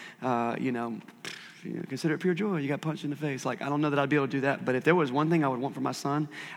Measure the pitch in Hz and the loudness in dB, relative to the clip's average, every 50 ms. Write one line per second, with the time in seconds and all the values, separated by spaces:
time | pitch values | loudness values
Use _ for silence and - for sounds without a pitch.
0 | - - - - 127 127 123 117 117 117 113 - 123 131 120 117 120 117 113 104 | -16 -18 -14 -6 -2 0 0 2 2 0 0 0 0 0 0 -2 -2 -4 -6 -8
1 | - - - - - - - - - - - - - - - - - - 135 127 | -10 -14 -18 -16 -14 -14 -14 -14 -16 -20 -20 -14 -10 -8 -6 -6 -6 -6 -6 -2
2 | - 160 160 - - 185 180 165 208 208 190 156 139 139 147 - - 160 151 - | 0 0 0 2 2 0 2 2 0 0 0 0 0 0 -2 -2 -2 -4 -4 -2
3 | 175 147 143 139 151 147 135 123 - 131 120 - - 139 147 147 151 147 143 139 | -4 -6 -4 -2 -4 -4 -4 -2 -2 -4 -4 -2 -2 -2 0 2 2 2 2 2
4 | 139 135 147 147 139 131 135 139 127 139 131 - - 131 127 127 - 151 170 180 | 2 4 2 2 2 2 0 0 2 2 0 0 0 0 0 4 6 6 6 6
5 | 156 127 123 143 156 160 170 165 147 135 131 120 123 120 - 139 147 131 139 - | 4 4 2 2 2 4 4 4 4 2 2 0 -2 -4 -4 -2 -2 -2 -2 -2
6 | - 143 143 151 151 147 - - - - - | -2 0 0 0 0 -2 -6 -12 -12 -14 -2